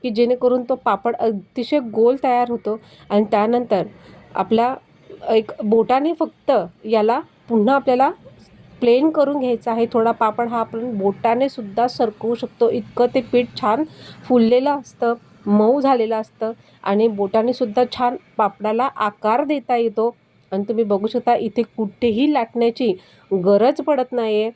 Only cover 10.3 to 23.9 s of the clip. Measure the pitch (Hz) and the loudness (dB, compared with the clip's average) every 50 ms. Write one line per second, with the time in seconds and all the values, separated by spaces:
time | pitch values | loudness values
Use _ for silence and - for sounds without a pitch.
10.3 | 214 220 240 233 233 233 226 220 - 226 233 254 233 202 190 202 196 - - 233 | 0 -2 -4 -4 -2 -4 -4 -4 -6 -8 -8 -6 -6 -2 -2 -2 -2 0 0 0
11.3 | 233 240 269 277 - - 226 202 190 226 233 254 - - 262 220 208 - - 220 | 2 2 0 -2 -2 -8 -14 -8 -2 -2 -2 -2 0 -2 -2 -2 -2 -6 -4 -4
12.3 | 240 233 - - _ _ 233 226 - 247 208 - - - 247 247 247 262 247 - | -4 -4 -6 -10 _ _ 0 0 0 -2 -6 -8 -2 0 0 0 0 -2 -4 0
13.3 | - 247 247 240 - - - 214 214 262 311 311 - - - - - - - - | 0 0 0 0 -6 -4 -2 0 0 0 -2 -6 -8 -20 -20 -20 -20 -20 -4 0
14.3 | 254 247 226 226 240 247 262 285 285 285 - - - _ - 233 240 233 _ _ | 2 4 4 4 4 2 2 0 -2 -2 -6 -14 -8 _ -2 -2 -2 -4 _ _
15.3 | _ _ _ 202 202 208 214 220 254 294 262 269 269 240 220 220 226 220 220 _ | _ _ _ 0 2 4 4 4 4 4 4 2 2 2 2 0 -2 -4 -6 _
16.3 | _ _ 214 220 226 _ _ _ _ _ - - 202 208 226 233 214 202 202 190 | _ _ -8 -8 -8 _ _ _ _ _ -4 -2 0 2 2 2 2 0 -4 0
17.3 | - 226 220 247 247 - 262 220 208 254 254 247 - - 254 247 254 - _ _ | 0 0 0 0 -2 -2 -4 -2 0 0 0 0 0 -2 -2 -2 -2 -4 _ _
18.3 | _ - 220 196 202 _ 202 214 220 226 254 269 - - 214 208 208 _ - 214 | _ -2 -2 -2 -2 _ -4 -4 -2 -2 -2 -4 -2 -4 -4 -4 -4 _ -2 0
19.3 | 220 247 302 277 302 285 240 - 247 240 233 226 214 233 220 233 240 _ _ _ | 0 0 0 -2 -2 -4 -2 -2 -2 0 0 -2 -2 -2 -2 -2 -4 _ _ _
20.3 | _ _ _ _ - 196 202 202 226 214 233 202 202 196 202 220 - 247 247 - | _ _ _ _ -6 -6 -4 -4 -2 -2 0 0 0 -2 -2 -2 -4 -2 0 0
21.3 | 240 - - 220 - - 233 - _ - 220 196 - _ - 240 214 214 269 294 | 0 0 0 -4 -4 -4 -4 -4 _ -6 -6 -6 -4 _ -2 -2 0 2 0 0
22.3 | 294 269 233 233 _ 233 233 233 233 - 262 226 180 185 - _ _ _ _ _ | 0 0 -2 -4 _ -2 -2 -2 0 -2 -2 -2 -2 -4 -8 _ _ _ _ _
23.3 | 196 190 175 190 202 202 214 254 302 - 285 311 | -4 -2 2 2 4 4 4 2 0 0 -2 -2